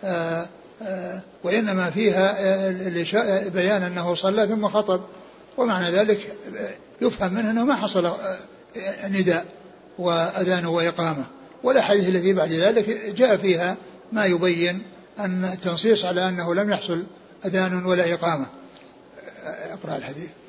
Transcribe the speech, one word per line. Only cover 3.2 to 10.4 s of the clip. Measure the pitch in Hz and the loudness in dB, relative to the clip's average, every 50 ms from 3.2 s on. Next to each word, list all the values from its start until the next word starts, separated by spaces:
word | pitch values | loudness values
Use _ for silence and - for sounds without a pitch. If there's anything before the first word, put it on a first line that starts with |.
| 247 220 196 196 196 202 | 2 2 2 0 0 -2
بيان | 175 190 180 190 214 202 185 | -2 0 2 2 2 2 0
أنه | 180 180 180 170 175 175 | -2 -4 -4 -2 -2 -2
صلى | 170 - 190 196 214 220 | 0 0 0 2 2 2
ثم | 202 220 214 208 202 | 2 0 0 0 0
خطب، | - 214 208 202 185 180 185 - - - - - - - - - - | 0 0 2 2 0 -2 -2 -8 -18 -20 -20 -20 -20 -20 -20 -14 -4
ومعنى | - 254 233 208 180 175 175 | -2 0 0 0 0 0 0
ذلك | 170 190 214 214 208 202 - - - - - - 226 214 208 202 190 - - - - - | 2 2 4 4 2 0 0 -10 -14 -14 -14 -14 -10 -8 -8 -10 -10 -14 -18 -20 -8 0
يفهم | 233 247 - - 202 185 180 | 0 0 0 0 -4 -2 -2
منه | 220 226 214 | 0 0 0
أنه | 220 233 233 | 0 0 2
ما | 269 277 | 2 0
حصل، | 208 202 202 - 190 175 | 0 0 0 0 0 0
آه، | 175 165 - - 190 185 - - - - - - - - - 185 196 202 - - 196 | 0 -2 -4 -6 -6 -8 -8 -10 -18 -20 -20 -20 -16 -14 -10 -8 -8 -8 -8 -6 -2
نداء | 196 196 185 175 170 165 175 - - - - - - - - - - - | 0 2 4 4 4 2 0 -6 -14 -20 -20 -20 -20 -20 -20 -20 -12 -4
وأذان | 180 175 170 170 165 170 - - | 0 0 2 2 0 0 0 -2